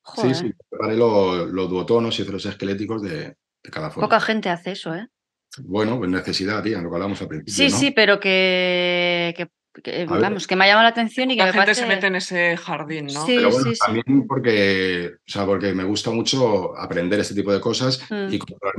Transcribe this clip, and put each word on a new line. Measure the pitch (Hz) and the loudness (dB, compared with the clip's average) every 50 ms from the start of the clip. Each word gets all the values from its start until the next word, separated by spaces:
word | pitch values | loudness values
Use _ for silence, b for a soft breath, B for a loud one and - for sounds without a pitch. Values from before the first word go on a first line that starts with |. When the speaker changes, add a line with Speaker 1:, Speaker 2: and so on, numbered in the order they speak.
| _ | _
Speaker 1:
Sí, | - - 233 120 127 135 | -14 -6 -2 0 0 0
Speaker 2:
Joder. | |
Speaker 1:
sí, | - - 110 - - _ _ | 0 -2 -6 -6 -8 _ _
preparé | - - 104 110 110 | -8 -6 -4 0 2
lo-, | 117 120 117 107 101 98 92 92 87 85 | 2 4 4 6 4 4 4 2 0 -2
los | 82 90 95 92 87 | -2 -2 -2 -2 -2
duotonos | 92 90 87 - 117 117 113 113 110 - | -2 -2 0 2 2 2 2 0 -2 -4
y | 98 | -4
hice | 98 98 | -6 -6
los | 92 95 | -6 -6
esqueléticos | 101 98 - 101 98 98 98 107 - 113 110 101 | -8 -8 -6 -6 -4 -4 -4 -4 -6 -6 -6 -6
de, | 92 82 78 87 - - _ _ _ _ _ - | -6 -6 -8 -10 -12 -14 _ _ _ _ _ -18
de | - | -14
cada | - 165 160 156 | -10 -8 -8 -8
foto. | - 160 - | -6 -6 -2
Speaker 2:
Poca | 214 - - | 0 2 2
gente | - - 220 214 196 196 | 2 0 -2 -2 -2 -4
hace | 170 170 - 180 196 | -4 -6 -6 -10 -10
eso, | 196 - 165 160 | -10 -8 -8 -8
¿eh? | 180 226 - _ _ _ _ _ _ _ _ - - 131 | -10 -10 -14 _ _ _ _ _ _ _ _ -20 -18 -10
Speaker 1:
Bueno, | - 92 104 107 110 120 127 | -6 -2 -2 0 0 0 -2
pues | 101 92 | -2 -2
necesidad, | 92 92 92 98 87 87 92 98 107 104 92 | -2 -2 -2 -4 -4 -4 -2 -2 -4 -2 -2
tía, | 107 113 92 | -4 -4 -4
lo | 85 82 | -4 -6
que | 85 | -4
hablamos | 85 95 101 98 - 95 | -4 -4 -4 -6 -6 -8
al | 80 | -10
principio, | 82 78 - - 98 | -10 -10 -10 -6 -2
Speaker 2:
Sí, | - 277 277 | 2 2 2
Speaker 1:
¿no? | - - | 2 2
Speaker 2:
sí, | 277 277 277 | 0 0 2
pero | 220 214 202 202 196 | 4 4 4 4 4
que, | 196 190 190 185 185 185 185 185 180 180 180 180 180 180 175 175 175 175 175 175 170 170 170 | 2 2 2 2 2 2 2 0 0 0 0 0 0 0 0 0 0 0 0 0 -2 -4 -4
que | - 175 165 _ _ _ _ _ - - | -6 -10 -10 _ _ _ _ _ -16 -12
que, | - - 160 180 156 | -8 -6 -6 -4 -2
Speaker 1:
A | - | 0
ver. | 98 | 0
Speaker 2:
vamos, | 110 - 214 190 - | 2 0 0 -2 -4
que | - 185 | 0 2
me | 190 190 | 4 6
ha | 196 | 6
llamado | 208 214 226 | 8 6 6
la | 233 | 4
atención | 226 233 233 220 - - 254 262 | 4 2 -2 -2 -2 -2 -2 0
y | 262 | 2
que | 220 | 2
Speaker 3:
La | 190 | 2
Speaker 2:
me | 185 185 | 4 4
Speaker 3:
gente | 190 196 208 208 | 4 4 4 2
se | 202 202 | 2 0
Speaker 2:
parece | 190 190 | 0 0
Speaker 3:
mete | 190 190 196 | 0 0 0
en | 185 | 0
ese | 180 185 - 190 175 175 175 170 170 | -2 -4 -4 -2 0 0 0 0 -2
jardín, | - - 170 - 160 147 160 156 147 | -4 -6 -8 -6 -6 -6 -8 -8 -6
¿no? | 139 139 143 151 | -6 -6 -4 0
Speaker 2:
Sí, | 254 247 | 2 2
Speaker 1:
Pero | 240 - - | 4 4 4
bueno, | 226 254 269 233 | 4 4 2 2
Speaker 2:
sí, | 233 | 0
sí. | 226 - | 2 0
Speaker 1:
también | 208 214 226 226 - 139 139 - | 0 0 0 2 4 4 4 4
porque, | - - - 113 120 107 104 101 98 98 95 92 92 90 87 87 87 - | 2 0 0 2 2 4 4 4 4 4 2 2 0 0 -2 -4 -6 -8
o | - _ - | -12 _ -8
sea, | - 101 101 | -4 -2 0
porque | 98 98 92 98 98 92 | 0 0 0 0 0 -2
me | 92 90 | -2 -2
gusta | 95 107 104 - 120 | -2 -2 -2 -2 -2
mucho | 113 117 113 - 139 135 127 113 104 95 87 - - | -2 0 0 0 2 2 4 4 4 2 0 -2 -6
aprender | - 90 95 85 87 85 90 101 104 | -8 -8 -4 -2 -2 0 0 0 0
este | 92 - 98 | 0 0 -2
tipo | 101 92 101 101 | -2 0 0 0
de | 95 | 0
cosas | - 120 110 - 127 131 127 - - - | 0 0 -2 0 0 0 -2 -2 -4 -6
Speaker 2:
Mm. | 110 104 - - 104 | -8 -6 -4 -4 -4
Speaker 1:
y | 98 | -6
controlar | - - - - - 98 98 | -6 -10 -12 -8 -6 -6 -4